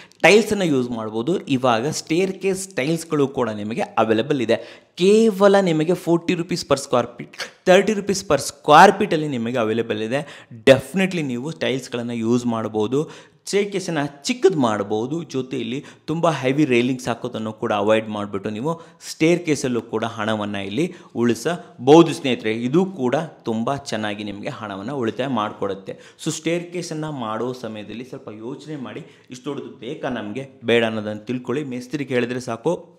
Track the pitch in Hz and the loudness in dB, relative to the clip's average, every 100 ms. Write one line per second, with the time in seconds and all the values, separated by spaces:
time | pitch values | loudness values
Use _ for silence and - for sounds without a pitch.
0 | - _ 160 202 220 208 180 139 123 117 | -20 _ 8 8 6 0 0 0 0 -4
1 | 110 110 120 190 - 131 127 113 135 151 | -6 -4 -2 -2 -2 0 2 2 0 -6
2 | - 160 190 190 190 190 - - 135 165 | -4 -2 -2 -2 -4 -4 -6 -4 -2 -2
3 | - 151 135 135 117 107 104 120 - - | -2 0 0 0 -4 -4 -6 -6 -4 0
4 | 110 110 117 147 110 113 - - _ - | 2 2 0 -2 0 -2 -2 -20 _ 0
5 | 180 214 226 190 202 196 190 156 156 175 | 4 6 4 4 4 6 4 2 0 0
6 | - 170 170 180 165 180 - 135 - 123 | 2 0 2 -2 -2 -4 0 -2 2 0
7 | 117 - 147 - - - - 180 196 208 | 0 -6 -16 -14 -16 -4 4 6 6 0
8 | 202 190 - 143 - - - 151 196 196 | -2 -4 0 0 0 -4 6 10 10 8
9 | 202 165 151 127 113 123 110 113 113 107 | 0 0 -2 -4 -4 -2 0 0 -2 -2
10 | 110 131 156 - - 120 110 131 - 190 | -2 -4 -6 -14 -20 2 6 6 6 0
11 | 185 175 147 120 139 - 120 131 127 120 | 0 0 -4 -4 -6 -4 -2 -2 -4 -8
12 | 120 120 113 123 120 113 110 107 107 135 | -6 -2 2 2 2 -2 -2 -2 0 0
13 | 156 - - _ - 196 196 196 180 165 | -4 -8 -20 _ -4 -2 -2 -4 -4 -4
14 | 143 - - 247 381 160 120 104 101 107 | -4 -6 -8 2 2 4 0 0 -2 -2
15 | 123 160 160 131 127 135 113 131 147 - | -2 -6 -6 -6 -6 -6 -6 -8 -10 -16
16 | - 160 165 147 131 139 147 120 123 127 | -8 -2 0 0 0 2 4 4 2 -2
17 | 127 117 127 110 110 110 117 104 104 110 | -4 -6 -6 -8 -8 -6 -2 0 2 2
18 | 110 107 104 101 101 107 143 165 - - | 2 -6 -6 -6 -6 -6 -6 -6 -10 -20
19 | - - 160 170 165 135 135 117 - 110 | -12 0 2 2 0 -2 0 -4 -4 -4
20 | 113 110 107 110 104 101 98 107 180 - | -4 -4 -2 -2 -4 -6 -6 -4 -4 -6
21 | - 117 120 113 156 175 - - 123 156 | -12 -2 0 0 -2 -6 -10 -2 8 10
22 | 160 135 135 117 110 113 120 160 190 190 | 10 4 -2 -2 -2 -2 0 2 0 -2
23 | 127 135 165 - - 110 117 139 - 110 | -2 -2 -4 -10 -6 -4 -2 -4 -6 -6
24 | 107 104 104 101 104 120 107 95 104 143 | -6 -6 -10 -10 -10 -10 -10 -10 -8 -4
25 | 113 117 131 120 104 - 101 95 - 139 | -4 -4 -4 -2 -4 -4 -6 -8 -12 -16
26 | - - - 151 165 170 170 180 165 156 | -18 -12 -8 -6 -4 -4 -6 -10 -10 -8
27 | 156 143 110 110 123 123 113 107 101 110 | -8 -8 -6 -4 -6 -6 -10 -12 -12 -14
28 | 127 135 120 107 113 143 147 151 113 113 | -14 -16 -16 -14 -14 -14 -14 -12 -12 -14
29 | 160 - - 127 147 135 120 107 110 156 | -18 -20 -20 -14 -10 -10 -10 -14 -12 -8
30 | 151 120 104 110 135 - 117 117 113 110 | -6 -6 -8 -10 -12 -8 2 2 2 -2
31 | 104 107 107 127 123 127 147 123 123 151 | -6 -8 -8 -8 -4 -6 -6 -10 -8 -8
32 | 131 123 120 123 123 113 160 180 - | -4 -2 -2 -4 -8 -4 -2 -4 -6